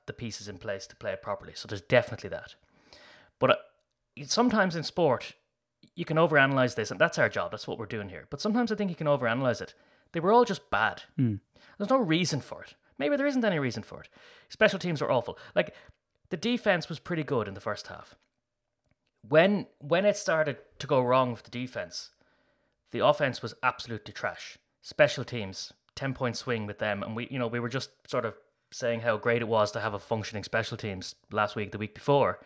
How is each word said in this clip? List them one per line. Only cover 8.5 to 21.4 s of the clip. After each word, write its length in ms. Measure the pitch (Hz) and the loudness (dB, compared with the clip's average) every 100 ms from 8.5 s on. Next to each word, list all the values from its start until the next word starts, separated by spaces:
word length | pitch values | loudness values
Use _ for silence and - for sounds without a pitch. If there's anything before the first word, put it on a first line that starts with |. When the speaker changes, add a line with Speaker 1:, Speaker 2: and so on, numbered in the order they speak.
| 233 226 | 0 0
Speaker 1:
I 20 | 208 | 0
think 140 | 196 | -2
you 80 | 170 | 0
can 100 | 151 | 2
overanalyze 540 | 139 117 120 131 107 | 2 2 2 0 0
it. 120 | 90 - _ _ _ | -6 -14 _ _ _
They 80 | 170 | -2
were 100 | 175 | 4
all 140 | 240 233 | 6 4
just 240 | 190 - | 0 -2
bad. 340 | 101 110 - - - | 2 2 0 -6 0
Speaker 2:
Hmm. 180 | 120 101 - _ - - | 0 0 -8 _ -20 -8
Speaker 1:
There's 120 | 202 | 0
no 80 | 262 | 2
reason 420 | 180 165 180 143 | 4 2 2 -2
for 240 | - - | -6 -14
it. 120 | - - _ - | -16 -20 _ -4
Maybe 200 | 294 277 | 0 0
there 100 | 285 | 0
isn't 160 | 254 | 2
any 160 | 220 160 | 2 2
reason 240 | 131 107 | 0 -4
for 160 | - - | -10 -16
it. 100 | - - - - _ | -18 -20 -20 -20 _
Special 320 | - 214 190 | 2 2 4
teams 220 | 180 143 | -2 -2
were 100 | 139 | 2
awful. 260 | 127 - - - | 2 0 -8 -2
Like, 220 | - - - - _ _ _ _ | -2 -2 -8 -20 _ _ _ _
the 80 | 170 | -4
defense 500 | 226 247 208 175 - | -2 0 2 0 -2
was 100 | 165 | -10
pretty 260 | - 165 | -6 -4
good 220 | 135 123 101 | 0 -2 -2
in 60 | 98 | -6
the 40 | |
first 280 | 110 101 - | -6 -6 -10
half. 280 | - - - _ _ _ _ _ _ _ _ _ _ 107 | -16 -18 -20 _ _ _ _ _ _ _ _ _ _ 2
When, 400 | 151 190 202 - _ | 6 6 4 -2 _
when 260 | 143 170 208 | 0 2 2
it 100 | 202 | 2
started 420 | - 160 151 120 - - | 0 2 0 -4 -12 -14
to 80 | 135 | 0
go 140 | 135 | 2
wrong 300 | 123 131 123 | 4 4 2
with 120 | 113 | -2